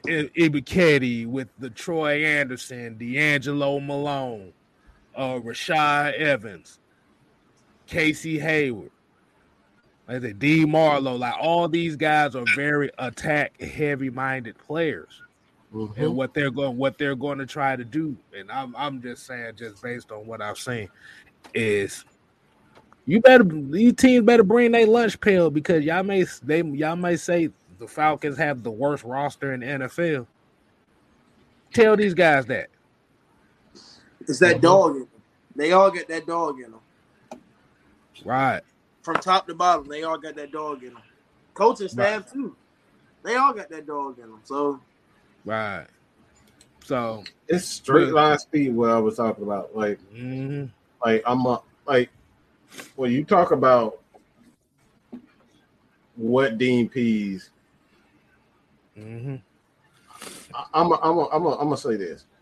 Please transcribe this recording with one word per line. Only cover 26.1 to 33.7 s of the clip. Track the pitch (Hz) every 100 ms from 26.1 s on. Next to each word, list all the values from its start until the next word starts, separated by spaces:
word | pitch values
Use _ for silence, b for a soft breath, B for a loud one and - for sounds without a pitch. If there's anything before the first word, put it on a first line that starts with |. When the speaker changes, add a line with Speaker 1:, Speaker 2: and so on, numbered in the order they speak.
| 196 175 -
Speaker 1:
they, | 127 165
y'all | 165 139 156 175
may | 175 170
say | - 175 151 - _ -
the | 113
Falcons | - 156 147 147 139
have | 151 127
the | 113
worst | 107 143 143 117
roster | 135 143 - 139
in | 127
the | 123
N | 139
F | 131 -
L. | 170 139 113 _ _ _ _ _ _ _ _ _ _ _ _ _ _
Tell | 233 220 214
these | 208
guys | 175 165 139 120
that. | 107 - _ _ _ _ _ _ _ _ _ _